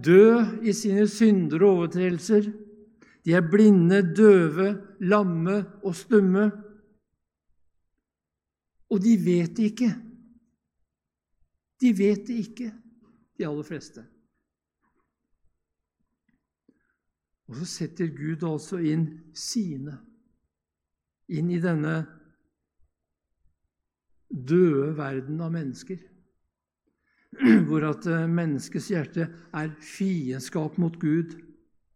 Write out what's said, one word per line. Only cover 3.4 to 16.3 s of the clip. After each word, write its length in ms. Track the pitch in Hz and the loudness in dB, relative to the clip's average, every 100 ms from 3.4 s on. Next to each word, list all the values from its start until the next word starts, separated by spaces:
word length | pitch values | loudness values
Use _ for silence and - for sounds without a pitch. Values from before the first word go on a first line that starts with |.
| 165 | 4
blinde, 640 | 202 214 190 170 196 180 | 6 8 8 6 4 2
døve, 640 | 160 214 196 160 156 196 202 - - | 6 8 8 4 0 -2 -4 -12 -6
lamme 640 | 180 208 190 165 165 202 185 - | 0 2 0 -2 -2 -2 -4 -10
og 120 | 196 175 | -10 -8
stumme. 540 | - 214 190 190 208 202 - - _ _ _ _ _ _ _ _ _ _ _ _ _ _ _ _ _ _ _ _ - | 0 2 4 2 0 -4 -14 -20 _ _ _ _ _ _ _ _ _ _ _ _ _ _ _ _ _ _ _ _ -6
Og 120 | 202 | -2
de 160 | 208 220 | 2 2
vet 380 | 170 175 165 - | 2 0 0 -2
det 140 | 214 | -2
ikke. 180 | 214 240 - - - - _ _ _ _ _ _ _ _ _ _ _ _ _ _ - | 0 -2 -4 -10 -20 -20 _ _ _ _ _ _ _ _ _ _ _ _ _ _ -2
De 180 | 254 190 | 0 2
vet 280 | 196 202 - | 0 0 -4
det 100 | 233 190 | -8 -8
ikke, 240 | - 233 - _ _ _ _ _ - | -10 -14 -14 _ _ _ _ _ -10
de 80 | 165 | -8
aller 200 | 147 147 | -8 -10
fleste. 380 | 151 - - 113 _ _ _ _ _ _ _ _ _ _ _ _ _ _ _ _ _ _ _ _ _ _ | -12 -14 -20 -20 _ _ _ _ _ _ _ _ _ _ _ _ _ _ _ _ _ _ _ _ _ _